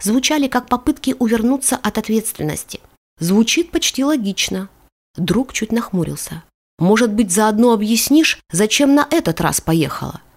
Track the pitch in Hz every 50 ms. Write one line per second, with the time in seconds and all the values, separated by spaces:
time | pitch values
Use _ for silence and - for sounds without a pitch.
0 | - 196 220 262 262 - 302 302 277 262 262 247 254 - 254 240 - 311 302 -
1 | - 269 262 262 247 220 233 226 214 240 269 269 - - 262 - - 214 - 220
2 | 214 - 214 220 214 - - - 170 151 - - - - - - - _ _ _
3 | _ _ _ - 160 170 190 214 226 233 - 320 349 - - 339 - - - -
4 | 269 285 311 277 202 202 190 - - - 190 190 190 196 _ _ _ _ _ _
5 | _ _ _ - 180 170 175 220 269 - - - 254 - 220 233 233 - - 180
6 | 165 147 143 - - - 160 165 - _ _ _ _ _ _ - 156 185 214 220
7 | 247 226 208 214 240 180 170 214 214 220 214 214 240 247 226 214 214 214 233 220
8 | - - 277 311 320 - - - - _ - 165 214 214 - - 285 269 277 294
9 | 285 - 311 339 - 170 160 - - 151 151 - - - 165 165 147 143 - -
10 | 139 131 143 - - _ _